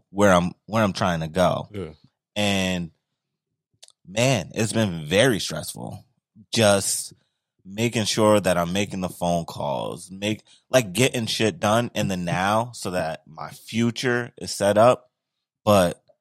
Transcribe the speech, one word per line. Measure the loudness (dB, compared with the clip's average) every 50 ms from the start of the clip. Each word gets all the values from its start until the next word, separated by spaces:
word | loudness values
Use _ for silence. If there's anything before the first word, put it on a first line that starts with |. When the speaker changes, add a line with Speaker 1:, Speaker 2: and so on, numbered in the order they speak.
| _ _
Speaker 1:
where | 0 2 4 6
I'm, | 6 4 4 0 -6 _ _
where | -4 0 0
I'm | 0 0
trying | 0 0 -2 -2 0 -2
to | -4 -4
go. | 0 2 2 2 2 -2 -6 -10
Speaker 2:
Yeah. | -12 -12 -12 -12 -14 _ _ _ _ _ _ _ -6
Speaker 1:
And, | -4 -2 0 0 0 0 -2 -2 -4 -6 -8 _ _ _ _ _ _ _ _ _ _ _ _ _ _ _ _ _ _ -20 _ _ _ _
man, | -8 -2 0 0 2 0 0 -2 -6 -4
it's | -4 -4 -2
been | 0 -2 -2 -2 -2 -6 -4
very | 0 2 4 4 4 2 0
stressful. | -4 -6 -8 -10 -10 -12 -12 -12 -12 -14 -14 -16 _ _ _ _ _ _ _ -20 -12 -4
Just | 0 4 4 6 4 4 2 -2 -6 -6 -8 -12 -16 _ _ _ _ _ _ _ _ _ -20
making | -12 -6 -2 -2 -2 0 -2 -2
sure | 0 2 4 4 6 6 4
that | 4 2 0
I'm | 0 0 -2
making | -2 -4 -4 -4 -4 -6
the | -6 -8
phone | -6 -4 -2 -2 -2 -2 -4
calls, | -8 -10 -8 -6 -6 -4 -4 -6 -8 -10 -12 -14 -16
make, | -12 -6 -4 -4 -4 -4 _ _ _ _ _ 0
like, | 0 0 0 0
getting | 0 0 0 2 0 -2 -4
shit | -4 -2 0 0 0 0 0
done | 0 2 2 2 0 -2 -2
in | -2 -2 -2
the | -2
now | -4 -4 -2 -2 -2 0 0 0 0 -2 -4
so | -8 -10 -8 -6
that | -4 -4 -4 -4 -6 -10 _
my | -20 -16 -16 -14 -14
future | -16 -18 -14 -6 -2 0 0 0 -2 -2 -2 -2 -2 -2 -4 -8 _
is | -14 -12 -10
set | -4 0 0 2 6 6
up. | 6 6 6 2 _ _ _ _ _ _ _ _ _ _ _ _ 2
But | 4 6 6 4 2 0 -6 _ _ _ _